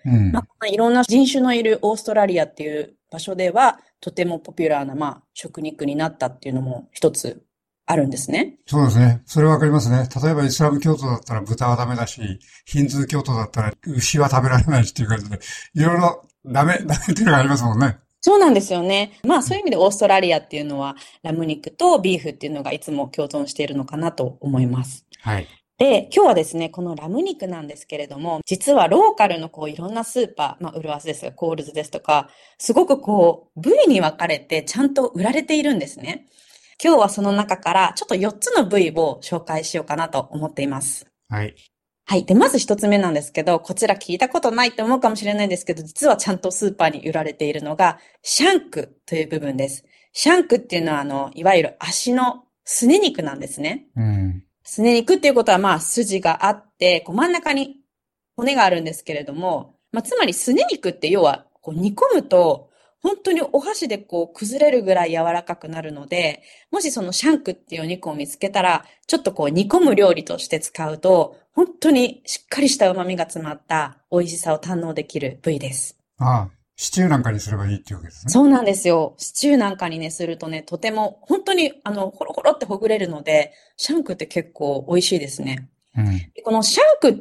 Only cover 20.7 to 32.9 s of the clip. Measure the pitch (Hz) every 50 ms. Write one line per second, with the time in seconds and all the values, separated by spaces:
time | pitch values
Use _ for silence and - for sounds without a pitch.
20.7 | 143 139 139 139 139 - - - _ _ - 165 160 165 165 156 156 147 - -
21.7 | - - 339 359 339 240 180 190 185 160 - 160 147 - - 143 147 143 139 131
22.7 | 123 151 - - 151 139 135 131 - - 147 139 - 147 139 139 - - 147 143
23.7 | 139 139 131 135 151 156 170 165 - - 131 123 - - - 143 131 127 127 120
24.7 | 127 127 131 - - - _ _ - _ _ 110 107 98 90 - - _ _ _
25.7 | _ - 247 277 240 196 - - - 392 415 294 214 180 156 - - 165 165 165
26.7 | 165 175 180 175 160 147 151 160 196 277 370 392 320 311 - 185 180 165 151 143
27.7 | 147 - - _ 156 147 147 139 139 139 160 170 165 156 - - 185 185 - 277
28.7 | 285 247 180 165 196 339 427 427 427 - 208 190 175 165 160 160 - 160 156 151
29.7 | 151 160 170 190 220 226 226 - - 247 233 - - - 147 139 - - 175 160
30.7 | - 165 156 156 147 147 - 160 147 - - - 135 - 175 165 165 156 143 147
31.7 | - 151 151 - - - - - 151 147 139 - _ _ _ _ _ _ - -
32.7 | 233 359 370 -